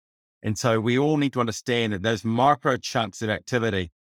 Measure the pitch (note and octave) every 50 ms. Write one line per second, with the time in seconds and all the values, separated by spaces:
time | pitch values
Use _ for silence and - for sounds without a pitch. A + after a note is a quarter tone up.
0 | _ _ _ _ _ _ _ _ - A2 G#2 - - A#2+ A2 A2 G#2+ A#2+ A#2+ C3
1 | C#3+ D#3 D#3 D3 C#3+ C3 - B2 A#2 A2+ G2 - - C3 A#2+ A#2 A2+ G#2+ G#2 F2+
2 | F#2+ A2+ A#2 G2 - A2 A2+ A#2+ C3 C#3+ C#3+ - - D3 B2 - - - - B2
3 | A2 G2+ - - A2+ G#2+ G2+ - - - B2+ A#2 A2+ A2 G2 F#2 F2 E2 _ _